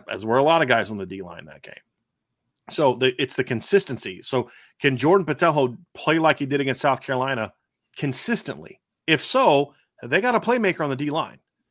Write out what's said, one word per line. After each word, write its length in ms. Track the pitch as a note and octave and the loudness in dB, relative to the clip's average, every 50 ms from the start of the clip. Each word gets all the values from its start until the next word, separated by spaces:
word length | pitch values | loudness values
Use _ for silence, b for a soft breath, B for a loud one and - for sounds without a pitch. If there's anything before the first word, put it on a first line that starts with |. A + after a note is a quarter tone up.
| - - | -10 -10
as 160 | G#2 G2 G#2+ | -8 -6 -2
were 120 | A2 A#2 | 2 2
a 60 | C3+ C#3+ | 4 4
lot 180 | D#3 E3 E3 | 4 4 4
of 60 | D3+ | 4
guys 240 | B2 A#2+ A2+ G2 G2 | 4 2 2 2 -2
on 60 | A2 | -6
the 80 | G2 F#2+ | -8 -10
D 160 | F2+ F#2+ F#2+ | -10 -10 -12
line 240 | F2+ F2 E2+ E2 D#2+ | -12 -14 -16 -18 -20
that 160 | D2+ D2 C#2+ | -20 -20 -20
game. 120 | - - - - - _ _ _ _ _ _ _ _ _ _ _ _ _ _ _ _ - | -20 -20 -20 -20 -20 _ _ _ _ _ _ _ _ _ _ _ _ _ _ _ _ -8
So 260 | - - D3+ C3 A#2+ | -2 2 2 2 4
the, 260 | A#2+ C3 B2+ - - | 2 2 0 0 0
it's 160 | C#3 - - | -4 -2 -2
the 80 | - B2+ | -4 -2
consistency. 760 | - B2 G#2+ - - G3 G3 - - B2 - - G2+ F2+ F2+ | -2 -4 -4 0 2 2 2 2 -2 -6 -8 -10 -10 -12 -12
So 300 | - - C3+ B2 A2+ b b b b b b _ | -8 -4 -2 -2 -2 b b b b b b _
can 180 | - C#3+ C3 | 0 0 0
Jordan 280 | A2+ B2+ D#3 F#3+ G3 E3 | 2 4 4 4 4 2
Pataho 520 | D#3 C#3+ - F3 E3 D3+ D3+ C3 B2 A#2 - - _ - | 0 0 2 2 2 2 2 0 0 -2 -8 -18 _ -20
play 260 | - - D3+ D#3 E3 | -4 -2 0 2 4
like 200 | D#3+ D#3 C#3+ - | 4 2 2 2
he 60 | C#3+ | -2
did 140 | C3 C#3+ C#3 | -2 -2 -2
against 220 | C3+ C3+ C3 - | 0 -2 -2 0
South 180 | - C#3+ B2+ B2+ | 0 0 0 0
Carolina 540 | - - C3 B2+ C3 C3+ C3+ A#2 G#2+ F#2+ - _ _ _ _ _ _ _ _ | -2 -4 -4 -2 -2 -2 -2 -4 -4 -6 -10 _ _ _ _ _ _ _ _
consistently? 840 | - D3+ C#3 B2+ - - A#3 A#3 - - - E2 D2 D#2+ - - _ _ _ _ _ _ | -6 -6 -4 -4 -4 -2 -2 -2 -4 -4 -8 -12 -12 -16 -20 -20 _ _ _ _ _ _
If 160 | D#3+ D#3+ C3+ - | 0 0 0 0
so, 500 | - - C4 C4 F#3 D3 C#3 C#3+ b b b b b _ _ | 0 0 2 4 6 4 4 2 b b b b b _ _
they 180 | - A#2+ C#3+ F#3+ | -6 -2 -2 0
got 160 | A3 B3 A#3 | 2 2 0
a 40 | A3 | 0
playmaker 400 | - A3+ B3 B3 G#3+ F#3 E3 - | 2 0 0 2 2 0 0 0
on 80 | D#3 C#3 | -2 -4
the 80 | C3+ | -2
D 120 | B2+ D3 D3 | -4 -4 -2
line, 280 | D3 E3 C3 F#2 - _ _ _ _ _ _ _ | -2 -4 -4 -6 -10 _ _ _ _ _ _ _